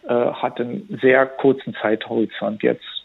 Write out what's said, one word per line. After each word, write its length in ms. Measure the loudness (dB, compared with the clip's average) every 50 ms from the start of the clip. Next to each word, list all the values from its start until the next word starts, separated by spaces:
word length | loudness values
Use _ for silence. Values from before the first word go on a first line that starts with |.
| _ 0
äh, 60 | 0
hat 440 | 2 2 0 -2 -2 -4 -4 -2 -4
einen 380 | -6 -4 -6 -8 -8 -10 -8 2
sehr 260 | 4 6 6 6 4
kurzen 500 | 2 0 2 4 4 4 4 -2 -10 -10 -4
Zeithorizont 800 | 0 0 0 0 -2 -4 -2 -2 -2 -2 -2 -6 -4 -4 -4 0 0
jetzt 180 | 0 0 0 -6 -14 -14 -14 -16